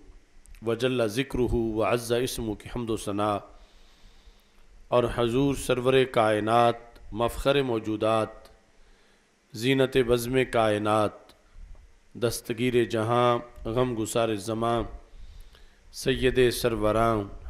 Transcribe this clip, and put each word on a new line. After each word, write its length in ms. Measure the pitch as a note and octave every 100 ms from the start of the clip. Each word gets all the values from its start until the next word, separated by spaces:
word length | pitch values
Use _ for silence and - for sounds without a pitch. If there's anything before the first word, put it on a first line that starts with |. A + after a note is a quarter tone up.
| - - _ - - - A2
व 100 | A2+
जल्ल 320 | B2+ B2+ A2+
ज़िक्रुहु 520 | A2 C3 C3 A2+ A#2+ A2+
व 80 | A2 G2
अज़्ज़ 280 | A#2+ A#2 A#2+
इस्मुहु 320 | B2+ - A2+ G#2
की 80 | -
हम्द 200 | B2+ A2+
व 60 | G#2+
सना 340 | - G2+ G#2 G2+ - - - - - - - - - - _ _ - - -
और 140 | B2 A#2 A2
हजूर 400 | A#2+ B2 C#3+ C3
सरवर 460 | - B2 B2 C3 B2+ B2
कायनात 640 | A2 G#2+ G#2+ A#2 A#2+ A#2 - - -
मफ़ख़र 480 | G#2 A#2 - C#3 C#3+
मौजूदात 880 | C3 A2+ G#2+ G#2+ G#2+ A2 G#2+ - - - _ _ - - _ _ _ _ _
जीनत 440 | A2 B2 C3+ C3 C3 A#2
बज़्म 340 | B2 A#2+ C3 B2+
कायनात 840 | A#2+ A2 G#2 G#2+ G#2+ G2+ - - _ _ - - - - - _ -
दस्तगीर 600 | A#2 - - A2 B2 A#2+ A2+
जहाँ 380 | A2+ G#2+ B2 B2 A#2+ - - A2+
गम 260 | A#2 B2+ A2+
गुसार 400 | G#2+ A#2+ A2+ G#2
ज़मां 400 | G2 A2 A#2 A#2 G#2 - - - - - - - - _ - -
सैयद 440 | C3+ B2 B2+ A#2+ B2
सरवरां 640 | A2+ B2 A2 G#2+ G#2+ A2+ A2 G2 - -